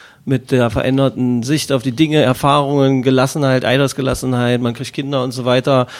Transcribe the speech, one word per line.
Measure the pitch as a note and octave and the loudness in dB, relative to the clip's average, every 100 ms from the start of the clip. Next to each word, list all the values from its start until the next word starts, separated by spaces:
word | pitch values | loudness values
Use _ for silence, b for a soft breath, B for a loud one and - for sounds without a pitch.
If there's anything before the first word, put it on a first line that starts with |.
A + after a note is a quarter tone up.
| B B - | B B -4
mit | C3+ - | -4 0
der | C3 A#2+ | 0 2
veränderten | A2 B2+ C3+ C3+ - B2+ B2 | 0 0 2 0 0 0 0
Sicht | A2+ D3+ - | 0 -2 0
auf | C#3 | -2
die | B2 | -2
Dinge, | A2+ D#3 D#3 | 0 2 4
Erfahrungen, | B2 B2+ C#3+ C#3+ C#3 C#3+ C3+ C3+ | 2 2 2 2 0 2 2 2
Gelassenheit, | B2+ C3 C3+ D#3+ C#3 B2+ | 2 2 2 0 0 0
Altersgelassenheit, | A#2 C3 C#3 - C3 B2+ C3 B2 A#2+ B2 | 0 0 0 -2 -4 -4 -2 -2 0 0
man | A#2+ | -2
kriegt | A2+ B2+ | -6 -8
Kinder | - C#3 C#3 | -8 -4 -4
und | B2+ | -4
so | B2 B2 | -4 0
weiter | B2 B2+ C3 B2 | 0 2 0 0